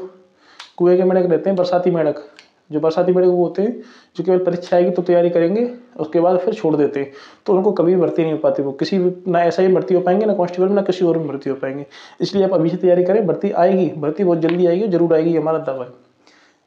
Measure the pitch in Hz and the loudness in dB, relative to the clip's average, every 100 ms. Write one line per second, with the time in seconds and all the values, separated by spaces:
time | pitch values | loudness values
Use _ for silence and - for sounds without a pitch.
0 | - - _ _ _ - - - 175 180 | -6 -18 _ _ _ -20 -20 -2 2 4
1 | 185 185 175 160 190 190 180 180 185 170 | 4 2 2 0 0 0 0 0 0 0
2 | 156 143 - - _ _ _ 151 160 160 | 0 -4 -10 -20 _ _ _ -2 -2 0
3 | 175 180 180 175 170 175 208 240 - - | 0 2 2 2 0 0 -4 -4 -14 -20
4 | _ - 170 180 180 175 - 175 180 185 | _ -6 0 0 0 -4 0 2 2 0
5 | 175 175 170 170 160 208 240 - - - | 0 2 2 2 0 0 -2 -6 -18 -10
6 | 151 170 175 180 220 202 165 151 143 143 | -4 0 2 2 -2 -2 0 2 2 0
7 | 139 - - - - 190 202 190 170 185 | -8 -10 -20 -12 0 2 2 2 2 2
8 | 160 165 160 151 147 135 139 135 156 196 | 0 0 -2 0 -2 -2 -4 -4 -2 0
9 | 180 180 185 170 170 170 190 175 - 180 | 0 -2 -2 0 0 2 2 2 2 0
10 | 175 190 214 190 175 180 190 202 196 175 | 2 0 0 0 -2 -2 0 0 -2 0
11 | 175 165 151 135 139 135 135 139 139 - | 0 0 -4 -8 -8 -6 -8 -8 -14 -18
12 | - - 175 202 190 180 165 180 185 175 | -20 -8 -4 0 0 2 0 0 2 2
13 | 180 208 185 147 202 - 180 190 160 151 | 2 0 0 -2 -2 0 2 2 0 -2
14 | 147 156 185 170 160 175 180 175 214 170 | -6 -2 0 0 0 0 0 0 0 0
15 | 170 160 165 165 156 160 151 131 123 - | 2 2 2 0 -2 -4 -4 -8 -10 -16
16 | _ _ _ _ _ _ | _ _ _ _ _ _